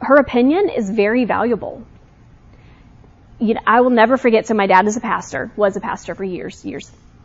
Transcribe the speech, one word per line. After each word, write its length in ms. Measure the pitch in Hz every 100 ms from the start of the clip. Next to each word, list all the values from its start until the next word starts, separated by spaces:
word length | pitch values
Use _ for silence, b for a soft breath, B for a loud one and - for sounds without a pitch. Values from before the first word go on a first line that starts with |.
her 160 | 240 285
opinion 540 | 277 240 254 339 403
is 180 | - 196
very 360 | 220 202 247
valuable. 600 | 240 202 233 214 - - 220 - - _ - - - b b b b b - - - -
You 160 | 220
know, 60 | 220 -
I 140 | 233
will 100 | 254
never 260 | 240 226 262
forget, 300 | 247 220 -
so 80 |
my 120 | 214 196
dad 200 | 185 208
is 100 | 226
a 40 |
pastor, 500 | 220 185 - - 226 -
was 200 | 208 208
a 40 |
pastor 340 | - 196 -
for 100 | 170
years, 400 | 190 175 - -
years. 260 | - 147 - - - _